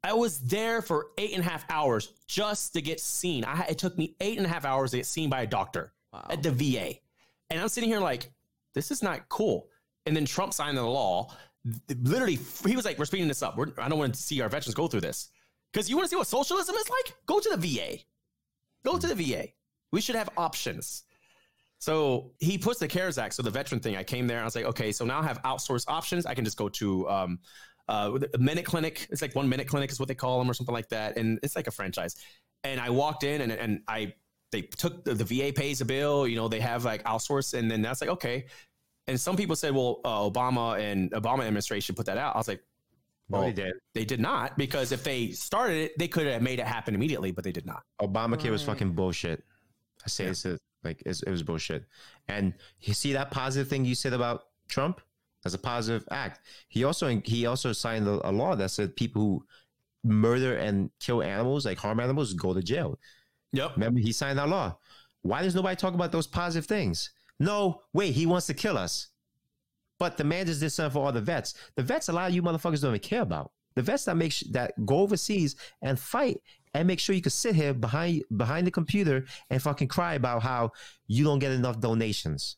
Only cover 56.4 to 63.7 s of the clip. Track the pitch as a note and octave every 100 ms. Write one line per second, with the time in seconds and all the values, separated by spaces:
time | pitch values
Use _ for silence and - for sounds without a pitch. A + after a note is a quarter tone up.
56.4 | - - - - C3 E3 D3+ A2+ - A#2
57.4 | A#2 B2+ B2+ G#2+ A#2 A2+ G2+ G#2 - G2
58.4 | D3+ D#3 F#2+ - G2+ - A#2 A2 G#2+ F#2
59.4 | - - _ _ _ _ A2 G#2+ A2+ B2
60.4 | C3 F#2+ F#2 G2 F#2+ _ - A#2+ D#2+ G2
61.4 | A#2+ C#3+ C3+ F2+ G#2 A2 B2 C#3 B2+ F2+
62.4 | F#2 F#2 F2 C#3+ E2+ - - - _ _
63.4 | _ C3+ D#3